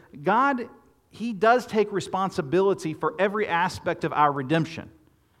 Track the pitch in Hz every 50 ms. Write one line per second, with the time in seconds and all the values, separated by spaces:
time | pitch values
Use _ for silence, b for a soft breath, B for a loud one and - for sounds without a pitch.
0 | B B - 147 143 180 202 240 269 285 277 247 226 - - - _ _ _ _
1 | _ _ - - 214 240 220 175 208 220 247 254 - - - 220 202 208 196 185
2 | - - - 185 196 185 - 190 156 131 151 185 196 202 185 190 - 160 151 -
3 | - 151 156 160 190 208 190 214 202 - 170 170 180 - - - - 180 165 165
4 | - 151 - - 151 147 139 143 135 127 156 165 160 - - - - - - _
5 | _ _ _ _ _ _ _ _